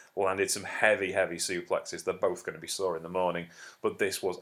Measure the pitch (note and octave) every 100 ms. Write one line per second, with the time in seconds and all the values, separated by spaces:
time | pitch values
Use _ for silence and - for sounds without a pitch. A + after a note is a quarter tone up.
0 | - G2 F#2+ G2 F#2+ G#2 F#2 - A2 G2+
1 | F#2 F#2+ E2+ E2+ - F2 - E2 - E2+
2 | F#2 F2+ G2 F2+ - D#2+ E2+ - F#2 E2
3 | E2+ F#2 F2+ E2+ E2+ - - - G#2+ G2
4 | G2 - F#2+ F2+